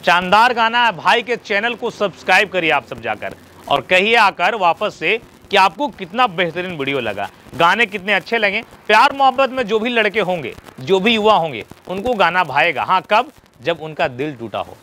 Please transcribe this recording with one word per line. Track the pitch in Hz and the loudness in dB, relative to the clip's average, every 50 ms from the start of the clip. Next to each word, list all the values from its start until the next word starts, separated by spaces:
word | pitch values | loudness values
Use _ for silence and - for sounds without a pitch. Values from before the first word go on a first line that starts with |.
| - | 4
शानदार | 185 175 175 185 185 196 214 233 247 240 | 2 2 2 4 4 4 4 4 4 2
गाना | 233 226 226 233 240 240 | 0 0 0 2 0 0
है। | 226 | 0
भाई | 196 147 - 175 214 247 | -2 0 0 2 2 2
के | 226 247 233 | 0 -4 -6
चैनल | - - - 208 202 214 240 240 | -6 -4 -4 -4 -2 -2 -4 -6
को | - 247 233 | -4 -8 -8
सब्सक्राइब | 240 - 208 196 - - - - 185 190 214 185 | -4 -4 -4 -4 -4 -6 0 2 4 4 4 2
करिए | - 185 165 156 | -2 -2 0 2
आप | 151 139 123 - | 0 0 -2 -6
सब | 135 113 | -14 -10
जाकर | 110 113 107 101 101 98 92 - - - - - - - | -6 -8 -6 -6 -8 -12 -12 -14 -20 -20 -20 -20 -4 -2
और | 139 139 | -2 -2
कहिए | 127 - 180 185 196 220 226 | 2 2 2 2 4 4 4
आकर | 233 214 190 160 - 175 190 226 | 4 4 2 2 0 -2 -2 0
वापस | 220 185 170 160 - 214 196 - - | 2 0 0 0 0 -4 -6 -6 -4
से | 156 170 208 233 - - _ _ - - | -2 -2 -2 -4 -6 -16 _ _ -10 0
कि | 196 | 2
आपको | 196 185 196 - 208 285 | 4 4 4 2 -2 -6
कितना | 262 - - 196 - 180 240 254 | -6 -6 -12 -14 -8 -2 -2 -2
बेहतरीन | 220 170 170 180 165 156 175 175 185 180 | -2 0 -2 -2 -2 -2 -6 -8 -8 -6
वीडियो | 151 135 135 139 135 | -6 -4 -4 -4 -2
लगा, | 117 110 101 101 101 95 - - - - - | -4 -4 -4 -6 -8 -10 -10 -20 -20 -16 -2
गाने | 127 165 170 190 214 233 | 0 2 2 4 2 0
कितने | 190 196 208 175 208 208 | -2 -4 -8 -4 -2 -2
अच्छे | 185 - - 226 | -2 -2 -2 -2
लगे। | 233 214 202 190 220 240 - - - - | 0 0 0 -2 -4 -8 -10 -20 -20 -2
प्यार | - 214 214 254 285 277 | 2 4 4 4 4 2
मोहब्बत | 277 269 262 254 262 269 247 | 2 2 2 2 2 -2 -2
में | 254 262 254 | 0 -6 -4
जो | 185 220 220 | -2 -2 -2
भी | 214 247 | -2 0
लड़के | 240 233 214 208 - 226 | 0 0 0 0 0 -2
होंगे, | 190 175 185 170 135 104 - - - - - - | -2 -2 -4 -4 -6 -10 -12 -14 -20 -20 -18 -14
जो | 131 135 190 190 | 0 0 0 2
भी | 185 240 226 | 4 2 0
युवा | 220 208 214 208 | 4 4 4 4
होंगे, | 180 165 160 131 107 92 _ - - _ | 4 2 -2 -6 -10 -12 _ -18 -20 _
उनको | - 180 202 202 254 247 | -10 -10 -6 -4 -4 0
गाना | 196 185 165 170 185 180 | 2 0 2 2 0 -2
भाएगा। | 147 127 143 156 175 151 120 104 | 0 0 0 0 0 0 -2 -2
हाँ, | 123 185 185 - - | -2 -2 -2 0 0
कब? | 208 220 254 294 _ - _ _ _ _ | 0 0 0 -2 _ -20 _ _ _ _
जब | 117 151 170 151 | -6 -6 -6 -6
उनका | 156 156 151 - 170 | -8 -12 -4 -4 -4
दिल | 147 123 123 147 156 143 | -4 -2 -6 -8 -8 -6
टूटा | 113 117 107 101 101 | -10 -12 -8 -8 -8
हो। | 90 - - - | -8 -8 -12 -20